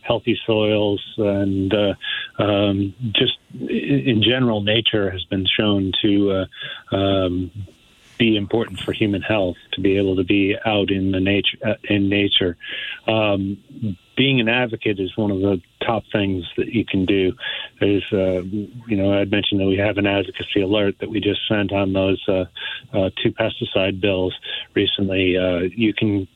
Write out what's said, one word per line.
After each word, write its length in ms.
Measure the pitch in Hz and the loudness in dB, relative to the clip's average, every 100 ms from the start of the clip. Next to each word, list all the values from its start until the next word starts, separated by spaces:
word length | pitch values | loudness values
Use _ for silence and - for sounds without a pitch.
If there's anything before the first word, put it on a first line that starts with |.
healthy 380 | - 120 110 107 | -2 -4 -2 -4
soils, 560 | - 110 107 107 104 101 - - | 0 0 2 0 0 -2 -6 -4
and, 560 | 104 98 101 98 95 | -2 0 0 0 0
uh, 220 | 104 101 95 - - - - | 2 0 -2 -6 -8 -10 -4
um, 540 | 104 101 101 98 98 - 120 | 0 2 2 0 -2 -4 -4
just 260 | 98 127 - _ 123 | 0 0 -2 _ -12
i-, 100 | 135 | -4
in 500 | - - 139 135 110 | -4 0 0 2 2
general, 400 | 110 131 123 107 | 2 2 2 0
nature 480 | 101 110 107 110 98 | 2 0 2 0 -2
has 120 | 92 | -4
been 220 | 90 98 95 | -4 -2 0
shown 460 | - 107 101 95 92 | 0 2 2 2 0
to, 440 | 110 101 101 95 92 - - - - | 2 4 2 0 -2 -8 -14 -14 -6
uh, 40 | 98 | 0
um, 540 | 98 98 92 90 90 104 95 - _ _ - - | 2 2 0 -2 -4 -8 -14 -16 _ _ -20 0
be 180 | 117 107 | 2 2
important 440 | 101 113 113 95 | 0 -2 -2 -6
for 120 | - | -6
human 280 | 95 110 98 | -2 0 0
health, 360 | - 110 92 87 - | 0 0 0 -2 -8
to 80 | - | -2
be 160 | 98 98 | 2 4
able 200 | 98 95 | 2 2
to 80 | |
be 320 | 92 101 98 101 | 2 2 2 0
out 260 | 113 104 95 | 0 0 2
in 220 | 98 95 | 0 0
the 80 | 95 | 2
nature, 380 | 95 101 - - | 2 2 0 -2
uh, 100 | 110 107 | -4 -4
in 240 | - 104 98 | 0 2 2
nature. 480 | 101 101 - 92 87 - - - - - | 2 2 2 0 -2 -10 -10 -10 -8 -2
Um, 520 | 110 107 101 98 101 _ 143 117 90 _ - | 0 2 0 0 -4 _ -8 -6 -8 _ 0
being 240 | 139 135 | 2 4
an 80 | 113 | 2
advocate 500 | 120 123 107 113 98 | 2 0 -2 -2 -2
is 160 | 95 - | -2 -2
one 120 | 104 | -2
of 100 | 98 | 2
the 200 | 98 98 - _ | 2 0 -4 _
top 180 | - 110 - | -2 -2 -2
things 360 | 110 98 95 82 - | -2 0 -2 -6 -6
that 120 | - | -2
you 180 | 117 95 | -2 -2
can 180 | 98 | 0
do. 300 | 90 101 92 - - - - - | 2 2 2 -2 -8 -10 -12 -2
There's, 240 | 101 101 - | 0 0 0
uh, 300 | 104 95 92 90 104 101 123 113 | 0 0 0 -4 -6 -8 -12 -4
you 80 | 104 | 0
know, 240 | 98 101 | 2 2
I'd 100 | 98 | 2
mentioned 300 | 104 98 101 | 0 0 0
that 60 | 98 | 2
we 100 | 95 | 2
have 220 | 101 101 | 2 2
an 80 | 101 | 2
advocacy 560 | 98 95 - 90 - | 2 -2 -6 -4 0
alert 340 | 95 107 101 95 | 2 2 2 -2
that 100 | 90 | -4
we 100 | 107 | -2
just 200 | 98 98 - | 0 -2 0
sent 240 | 107 101 | 0 0
on 200 | 98 98 | 0 0
those, 320 | 95 95 95 - | 2 2 0 0
uh, 200 | 95 90 - - - - | -2 -2 -6 -12 -12 -6
uh, 160 | 107 95 - | 0 0 2
two 100 | 117 | -2
pesticide 680 | 104 113 - 113 - 95 95 | 2 -2 -2 -4 0 0 0
bills 340 | 101 92 92 - - - - | 0 2 0 -2 -8 -10 -4
recently. 640 | - 101 - 98 95 92 90 | 0 0 2 0 2 2 2
Uh, 320 | 92 87 92 107 | 2 2 -2 0
you 160 | 110 | 0
can 340 | 104 110 101 95 | 2 0 0 -2